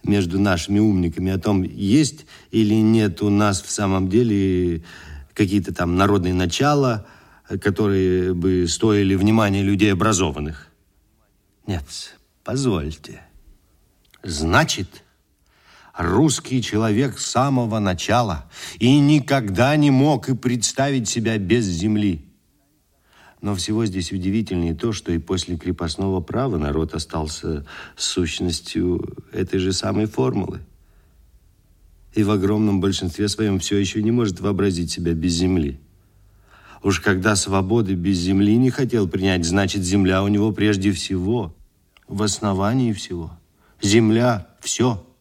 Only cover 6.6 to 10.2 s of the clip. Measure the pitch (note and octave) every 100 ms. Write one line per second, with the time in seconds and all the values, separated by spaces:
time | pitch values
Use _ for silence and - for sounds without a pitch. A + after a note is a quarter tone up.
6.6 | C#3+ D3 C3 A2 F#2+ - - - - G2+
7.6 | G#2+ G2 G#2 G2 F#2 F2+ F2+ F2 F#2 F2+
8.6 | F2 - A2 G#2 G2 F#2+ G2+ A2 G#2 G2
9.6 | G2 G2+ G#2 F#2 G#2+ F#2+